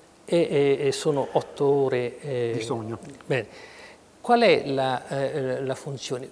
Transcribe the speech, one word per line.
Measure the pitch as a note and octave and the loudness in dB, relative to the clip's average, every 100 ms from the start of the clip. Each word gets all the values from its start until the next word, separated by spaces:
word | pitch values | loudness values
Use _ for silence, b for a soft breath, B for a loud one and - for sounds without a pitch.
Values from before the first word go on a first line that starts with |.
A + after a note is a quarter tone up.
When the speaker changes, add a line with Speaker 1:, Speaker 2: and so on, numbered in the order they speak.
| - - - | -20 -20 0
Speaker 1:
e, | E3+ D3+ | 2 4
e, | C#3+ C#3 C3+ C#3 | 4 4 4 0
e | |
sono | - D#3+ C#3+ B2 | 0 0 0 0
otto | A#2+ - - | -2 -2 0
ore, | C#3+ C#3+ C3 B2 B2 - | 2 4 2 0 -2 -6
eh, | D3 B2 A#2 | -6 -2 -2
Speaker 2:
Di | A2+ | -2
sogno. | A2+ A#2 A2 A2+ C#3+ C#3 | -4 -6 -6 -10 -12 -10
Speaker 1:
Bene. | - C3 G2+ B B B B B - - | -2 -2 -4 B B B B B -20 -8
Qual | - A#3+ | 2 4
è | G#3+ D3 C#3+ | 6 4 2
la, | C3+ C3 B2+ - | 0 0 -2 -4
eh, | C#3 C3 C#3+ C3 B2+ | -4 -2 -2 -4 -2
la | C3 | -4
funzione? | B2+ D3 C3 - B2 C3 | -6 -8 -10 -6 -8 -8